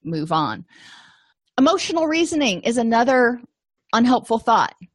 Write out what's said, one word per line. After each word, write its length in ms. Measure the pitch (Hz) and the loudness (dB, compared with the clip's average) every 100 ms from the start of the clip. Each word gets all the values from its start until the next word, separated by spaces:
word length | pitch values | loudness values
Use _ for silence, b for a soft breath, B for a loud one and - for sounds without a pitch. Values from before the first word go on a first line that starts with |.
| - | -10
move 260 | 160 160 | -8 -2
on. 320 | 160 143 107 - B B B B B B B _ - | -2 -2 -6 -14 B B B B B B B _ 0
Emotional 500 | 277 370 - 320 320 | 2 2 -2 -2 -2
reasoning 540 | 320 330 320 277 180 | 0 -2 0 -2 -2
is 160 | - 240 | -4 -2
another 640 | 233 226 240 262 240 240 - _ _ _ _ | 0 2 2 2 2 0 -10 _ _ _ _
unhelpful 480 | 220 240 247 - 226 | 0 2 2 0 -4
thought. 340 | - 220 113 - - | 2 2 2 -4 -20